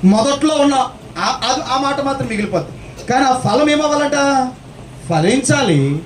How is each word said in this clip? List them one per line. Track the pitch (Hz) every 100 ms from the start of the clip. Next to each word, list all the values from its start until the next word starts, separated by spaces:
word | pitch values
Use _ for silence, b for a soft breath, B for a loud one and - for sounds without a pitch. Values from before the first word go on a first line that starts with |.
| 185
మొదట్లో | 214 277 277 302 302
ఉన్న | 285 269 254 - - -
ఆ, | 196 254
ఆ, | 226 254 - 262
ఆ |
మాట | 277 277
మాత్రం | 269 262 240
మిగిలిపోతుంది. | 220 202 180 - - - - -
కానీ | 247 277
ఆ | 254
ఫలం | - 220 302
ఏమవ్వాలంట? | 294 302 294 285 285 277 277 254 - - - - - -
ఫలించాలి. | 160 170 262 - 294 247 151 139 147